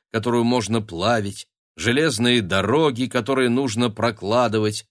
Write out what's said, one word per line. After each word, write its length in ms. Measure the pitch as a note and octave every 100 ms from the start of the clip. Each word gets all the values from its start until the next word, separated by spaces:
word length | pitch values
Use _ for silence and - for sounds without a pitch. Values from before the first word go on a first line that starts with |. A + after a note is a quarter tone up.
| _
которую 320 | A2+ A#2+ A#2+
можно 360 | A#2 B2 G2+ A2+
плавить, 680 | G#2+ E2+ G2+ A#2 G2+ G#2 - _ _ -
железные 680 | B2+ B2+ D#3+ A2 A#2+ B2
дороги, 640 | F#2 F#2+ F#2+ C#3+ D#3 A#2+ C3
которые 420 | B2+ A#2 C3+ B2+
нужно 420 | A#2+ C3+ A2 A#2+
прокладывать 960 | G#2+ A2+ G#2+ F#2+ A#2 A#2+ A2 G#2+ G#2+ -